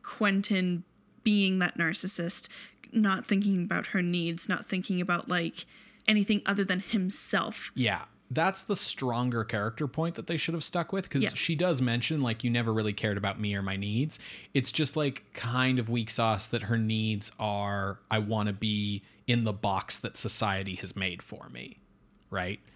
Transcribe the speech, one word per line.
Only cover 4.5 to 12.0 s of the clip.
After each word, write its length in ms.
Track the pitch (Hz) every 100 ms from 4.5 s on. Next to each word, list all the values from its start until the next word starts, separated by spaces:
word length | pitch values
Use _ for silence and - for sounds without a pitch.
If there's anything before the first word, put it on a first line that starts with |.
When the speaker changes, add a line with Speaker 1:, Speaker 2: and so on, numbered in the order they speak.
| 180 -
Speaker 1:
thinking 340 | 185 - 180
about, 280 | 180 175 -
like, 380 | 175 170 - - - - - -
anything 340 | 214 202 208
other 200 | - 196
than 160 | 190 185
himself. 920 | - 220 185 - - 190 - - - -
Speaker 2:
Yeah. 300 | 113 90 - - -
That's 340 | 127 175 185
the 120 | -
stronger 680 | 196 - - 127 117 123 120
character 420 | 107 110 107 113 147
point 300 | - 165 165
that 100 | 95
they 100 | 165
should 180 | -
have 100 | 165
stuck 280 | - 180 165
with, 160 | 196 190
'cause 140 | 139
Speaker 1:
Yeah. 60 | 120
Speaker 2:
she 200 | - -
does 260 | 156 180 139
mention, 380 | 127 117